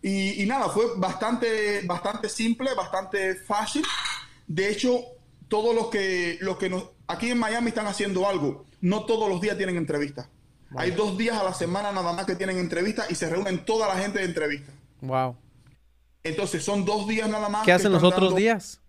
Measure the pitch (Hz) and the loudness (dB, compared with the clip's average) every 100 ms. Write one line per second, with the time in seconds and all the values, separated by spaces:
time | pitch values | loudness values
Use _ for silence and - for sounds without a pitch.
0 | 196 196 196 208 196 269 202 143 233 196 | 0 0 0 0 0 2 2 2 2 2
1 | 185 180 220 233 233 220 208 202 180 170 | -2 0 -2 0 0 0 0 0 -2 -2
2 | 190 220 214 - 226 233 262 247 180 190 | -2 -4 -6 -2 0 2 0 -2 -2 -4
3 | 190 202 190 185 - 208 214 285 - - | -2 -2 -2 -4 -2 -2 0 -2 -2 -4
4 | - - - - - 160 196 208 254 247 | -6 -8 -12 -20 -6 -2 0 2 2 2
5 | 247 - - - - 214 226 226 208 220 | -2 -18 -20 -20 -2 2 4 2 2 0
6 | 190 180 175 170 190 185 190 185 - - | 0 0 -2 -2 -4 -2 -2 -2 -6 -16
7 | - 170 233 240 220 233 233 226 208 196 | -8 -4 0 2 2 0 0 0 -4 -2
8 | 202 185 196 185 143 - - - 180 208 | 0 2 2 2 0 -2 -14 -2 0 0
9 | 214 220 220 180 208 185 190 175 151 147 | 2 2 2 0 -2 -2 -2 -2 -2 -2
10 | 143 139 - _ _ _ - 131 170 180 | -4 -6 -16 _ _ _ -14 -4 -2 0
11 | 214 185 226 220 190 180 170 185 208 196 | 0 0 0 2 0 0 -2 0 -2 -2
12 | 175 170 190 180 190 185 175 170 196 214 | -2 -2 -2 -2 -2 -2 -2 0 0 -2
13 | - 175 160 170 202 180 - 220 214 185 | -4 -2 0 0 0 -2 0 2 2 0
14 | 202 202 185 165 151 143 139 - - _ | 0 -2 -2 0 -2 -4 -8 -20 -20 _
15 | 131 131 131 120 - - - - _ _ | -2 0 0 -4 -20 -20 -20 -20 _ _
16 | _ _ 160 160 190 165 - 202 185 214 | _ _ -4 -2 -2 -2 0 0 2 0
17 | 202 220 214 214 208 214 220 180 202 175 | 0 -2 0 -2 -2 2 4 6 6 6
18 | 175 185 185 185 214 220 - - | 6 6 4 4 2 2 -4 -18